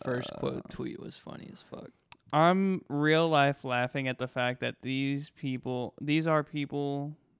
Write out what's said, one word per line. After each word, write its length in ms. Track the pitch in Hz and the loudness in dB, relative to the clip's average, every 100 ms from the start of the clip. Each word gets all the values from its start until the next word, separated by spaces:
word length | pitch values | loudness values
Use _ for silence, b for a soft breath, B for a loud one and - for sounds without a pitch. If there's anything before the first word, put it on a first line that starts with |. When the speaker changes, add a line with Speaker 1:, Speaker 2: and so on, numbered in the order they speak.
Speaker 1:
first 260 | - 123 - - | -4 -4 -4 -6
quote 320 | 135 131 - | -4 -4 -8
tweet 300 | - - - | -8 -8 -8
was 180 | - - | -12 -14
funny 320 | - - - | -14 -16 -16
as 100 | - | -18
fuck. 280 | - - - - - - _ | -14 -14 -14 -20 -20 -20 _
Speaker 2:
I'm 520 | 151 170 190 196 190 - | 4 6 6 4 0 -2
real 380 | 143 151 160 165 | 2 4 4 6
life 360 | 151 139 139 | 6 4 2
laughing 440 | 131 123 123 139 131 | -2 0 0 -2 -2
at 100 | 127 | -2
the 80 | 127 | -4
fact 320 | 127 123 127 | -2 -2 -2
that 160 | 120 - | -4 -4
these 500 | 120 135 135 139 147 | -4 -2 0 -2 -6
people, 600 | - 135 127 127 123 117 - | -8 -4 -4 -4 -4 -4 -6
these 280 | 147 156 160 | 0 2 4
are 160 | 156 | 2
people 760 | 147 151 139 143 143 143 143 151 _ | 0 -4 -4 -2 -2 -2 -6 -10 _